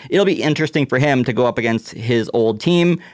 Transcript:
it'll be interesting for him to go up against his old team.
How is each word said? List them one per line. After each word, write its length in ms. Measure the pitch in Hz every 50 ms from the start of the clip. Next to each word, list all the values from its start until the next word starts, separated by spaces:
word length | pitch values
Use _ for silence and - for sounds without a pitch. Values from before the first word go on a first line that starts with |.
| - -
it'll 160 | - 185 202
be 160 | 190 170 -
interesting 440 | 113 151 151 151 156 147 - 156 139
for 120 | - 143 131
him 260 | 143 151 139 127 120
to 100 | 131 117
go 120 | 120 127
up 120 | 120 117 -
against 340 | 113 117 113 113 - -
his 380 | - 117 117 117 120 117 110 113 -
old 260 | 117 113 113 107 107
team. 420 | - 170 175 175 170 175 170 170 - -